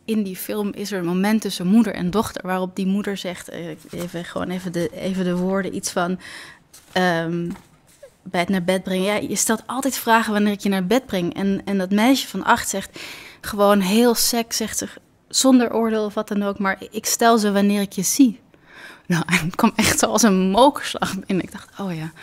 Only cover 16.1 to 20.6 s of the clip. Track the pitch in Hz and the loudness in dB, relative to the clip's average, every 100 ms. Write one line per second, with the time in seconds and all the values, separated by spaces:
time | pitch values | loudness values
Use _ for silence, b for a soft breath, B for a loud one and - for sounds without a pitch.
16.1 | 214 214 202 202 202 196 190 - 214 - | -4 -4 -2 -2 -2 -2 -4 -8 -8 -4
17.1 | - 233 233 208 202 202 202 196 - 180 | 4 6 6 4 4 2 2 -2 -4 0
18.1 | - 262 - _ B B B B B - | 4 4 4 _ B B B B B -4
19.1 | 170 - 180 160 - 226 - 208 - 226 | -2 0 -2 -2 0 2 2 0 2 0
20.1 | 208 220 185 190 196 | 4 4 4 4 6